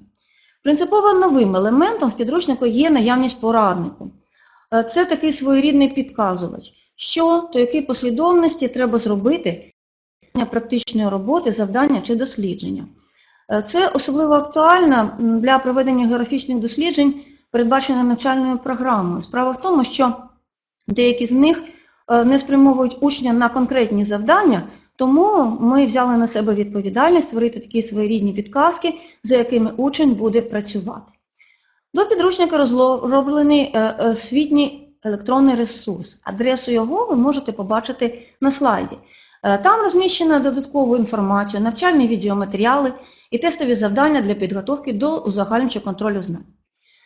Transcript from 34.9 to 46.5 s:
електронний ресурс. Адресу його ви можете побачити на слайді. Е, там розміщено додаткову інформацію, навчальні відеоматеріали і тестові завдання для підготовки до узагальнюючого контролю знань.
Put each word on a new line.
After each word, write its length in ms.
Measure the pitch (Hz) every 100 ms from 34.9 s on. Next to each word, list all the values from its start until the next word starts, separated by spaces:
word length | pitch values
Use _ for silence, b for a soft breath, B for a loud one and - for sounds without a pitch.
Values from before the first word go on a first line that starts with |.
| _
електронний 520 | 220 202 208 262 269 240
ресурс. 640 | 233 - - 175 170 -
Адресу 480 | - 196 240 254 247
його 340 | 233 226 359 480
ви 100 | 269
можете 360 | 262 277 269
побачити 760 | 214 196 220 226 254 233 233 - _
на 100 | 269
слайді. 460 | 269 277 208 - - b b b b
Е, 140 | 202 202
там 240 | 370 440
розміщено 580 | 415 359 370 - 320 294
додаткову 580 | 262 254 269 285 254 240
інформацію, 640 | 214 220 196 202 202 202
навчальні 460 | 226 226 359 320 240
відеоматеріали 840 | 226 202 202 196 196 226 277 269 254 B B B
і 60 | 233
тестові 380 | 339 330 269 226
завдання 460 | 208 208 302 294
для 120 | 202
підготовки 600 | 202 185 190 196 285 285
до 240 | 208 285 320
узагальнюючого 680 | - 196 196 226 254 214 202
контролю 360 | 185 208 202
знань. 240 | 180 170 -